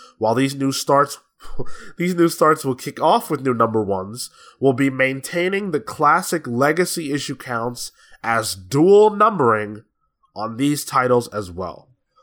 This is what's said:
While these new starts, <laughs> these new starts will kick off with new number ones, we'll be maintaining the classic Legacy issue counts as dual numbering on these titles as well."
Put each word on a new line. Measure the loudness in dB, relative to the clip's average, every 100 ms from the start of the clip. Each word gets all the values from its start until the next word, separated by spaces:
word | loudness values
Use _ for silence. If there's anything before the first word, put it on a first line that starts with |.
| -20 -4
While | 0
these | 2 0 0
new | -4
starts, | -2 2 2 2 -2 _ _ -8 -4
<laughs> | -2 -4 -8 -6
these | -4 2
new | 2
starts | 4 2 2
will | 0
kick | -6 -6 -2
off | 2 2 0
with | -4
new | -2
number | 0 0 0
ones, | -2 -4 -6 -12 -16 _ -20 -2
we'll | 0
be | 2 0
maintaining | 2 -2 -2 -6 -2 -2 -2 -2
the | -4
classic | -6 -2 2 2 0 -6 -4
Legacy | 0 2 2 -2 -2 -6
issue | -6 -6 -10
counts | -8 -6 -6 -8 -14 _ _ -10
as | -2 -2 -2 -8
dual | -4 2 6 8 6
numbering | 4 2 4 2 2 -2 -10 _ _ _ _ _
on | -10 -8 -2
these | -2 -2
titles | -2 0 2 2 0
as | -8 -8
well." | -10 -10 -12 _ _ _ _